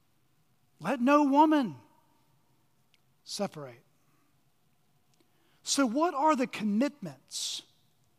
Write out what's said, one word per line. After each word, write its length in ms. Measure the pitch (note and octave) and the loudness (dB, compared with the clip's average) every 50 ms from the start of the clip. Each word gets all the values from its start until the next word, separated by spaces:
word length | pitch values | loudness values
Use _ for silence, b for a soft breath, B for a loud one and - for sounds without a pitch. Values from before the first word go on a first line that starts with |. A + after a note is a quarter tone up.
| _ _ _ _ _ _ _ _ _ _ _ _ _ _ _ - | _ _ _ _ _ _ _ _ _ _ _ _ _ _ _ -10
let 200 | D#3 F#3+ C#4 B3 | -6 -6 -4 0
no 220 | A#3+ C#4 D4 D4 | 2 4 4 4
woman 540 | D4 C4+ C4+ C#4+ D#4+ D#4 D#4 D4 B3+ F3+ C#3 A#2 - _ _ _ _ _ _ _ _ _ _ _ _ _ _ _ _ _ _ _ _ _ _ _ _ _ _ _ | 4 4 4 6 6 6 4 2 0 -2 -6 -10 -18 _ _ _ _ _ _ _ _ _ _ _ _ _ _ _ _ _ _ _ _ _ _ _ _ _ _ _
separate. 580 | _ - - - G3+ - - D#3 C#3+ B2+ A#2+ - _ _ _ _ _ _ _ _ _ _ _ _ _ _ _ _ _ _ _ _ _ _ _ _ _ _ _ _ _ _ _ _ _ _ _ _ | _ -12 -10 -8 -8 -8 -8 -12 -16 -16 -18 -20 _ _ _ _ _ _ _ _ _ _ _ _ _ _ _ _ _ _ _ _ _ _ _ _ _ _ _ _ _ _ _ _ _ _ _ _
So 240 | - - - C#4 C#4 | -10 -4 -2 0 0
what 260 | A3+ G#3+ D4 D#4+ F4+ | 0 0 0 -2 -2
are 220 | C#4 C4+ D4 D#4 D4+ | 0 2 2 2 2
the 140 | A#3+ B3+ - | 2 -2 -4
commitments? 1120 | - - G#3+ G#3 G3+ A3 C#4 C#4+ C#4+ - G3 D3+ C3 - _ - - - - - - - - _ _ _ _ _ _ _ _ _ _ | -6 -6 -4 -2 0 0 -2 -2 -4 -8 -14 -14 -14 -16 _ -16 -12 -10 -10 -10 -10 -12 -14 _ _ _ _ _ _ _ _ _ _